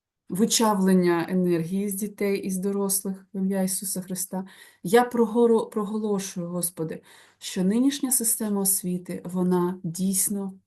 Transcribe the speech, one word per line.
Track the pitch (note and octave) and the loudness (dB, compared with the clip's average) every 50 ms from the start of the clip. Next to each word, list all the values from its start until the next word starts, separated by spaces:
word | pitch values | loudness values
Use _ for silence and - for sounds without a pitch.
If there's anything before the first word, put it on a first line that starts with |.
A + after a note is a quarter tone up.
| _ _ _ _ _ _ | _ _ _ _ _ _
вичавлення | G3 F3 A3+ A3+ - - A#3 G#3+ G#3+ G3 F#3+ F#3+ F#3 F#3 F3 F3 F3 E3+ D#3+ - | 0 0 0 2 2 2 2 2 2 4 4 4 4 6 4 4 2 2 0 0
енергії | F#3+ F#3 F3+ F3+ F3 E3 E3 E3 F#3+ G3 G3+ G#3 | 0 0 2 2 2 0 0 -2 -4 -4 -2 -4
з | F#3+ | -4
дітей | G3 G#3 G#3 G#3 - G#3 G3+ G3 G3 | -4 -6 -8 -4 -2 -2 0 0 -2
і | - G3+ | -2 -4
з | F#3+ | -4
дорослих | F#3 F#3 G3+ G3+ G3+ G3 G3 G3 - - G3 F#3+ - - _ - | -2 -2 -2 -2 -2 -2 0 -2 -2 -2 -4 -8 -8 -12 _ -6
в | |
ім'я | G3 F#3+ F#3+ G3 F#3+ F#3+ | -2 -2 0 0 0 0
Ісуса | F#3+ F#3+ - G3+ F#3+ - F#3 | 0 -2 -4 -6 -6 -6 -6
Христа. | F3+ - F#3 F#3 - - - F#3 F#3 - - - - - _ _ - | -6 -8 -8 -8 -8 -6 -6 -8 -8 -10 -14 -20 -20 -20 _ _ -2
Я | F3 G3 A#3+ A#3+ | 4 4 4 4
прогоро-, | A#3+ - A#3 A#3 G#3+ G#3+ A#3+ A#3+ A3+ A3+ A3 - - | 4 2 2 2 2 4 4 6 6 6 4 2 0
проголошую, | - A3 G#3 G3 A3 G#3+ A3 G#3+ G3+ F#3+ F#3+ - - F#3 E3+ | -4 -4 -4 -2 -4 -4 -2 0 -2 -2 -2 -4 -6 -6 -6
Господи, | E3+ F3 F3 F3 F3 - - D#3+ D#3+ - - - - - - - _ _ | -4 -4 -4 -4 -4 -4 -6 -6 -6 -6 -10 -14 -20 -20 -20 -20 _ _
що | _ - - - G3 F#3 | _ -12 -8 -2 0 2
нинішня | F#3 G#3+ A#3 B3+ C#4 C#4 - - B3+ | 2 4 4 2 2 2 0 -2 0
система | A#3 - A#3 A3+ - - A3+ G#3+ G#3 G3+ | 0 0 0 0 -2 -2 -2 -2 0 0
освіти, | G3 F#3+ - - - F3+ F3+ F3+ F3+ - F3+ F#3+ - | 2 0 0 0 -2 -2 -4 -4 -4 -8 -10 -10 -8
вона | F3+ F3+ F#3 F3+ F3+ F3+ F3+ F3 F3+ F#3 F3+ - | -6 -2 0 2 2 4 2 2 0 -2 -4 -6
дійсно | E3 E3 - F#3 F#3+ G3 F#3+ - - G#3 G3+ G3 F#3+ F#3+ G3 _ | -8 -4 -2 -2 0 0 0 0 0 -2 -4 -6 -8 -10 -12 _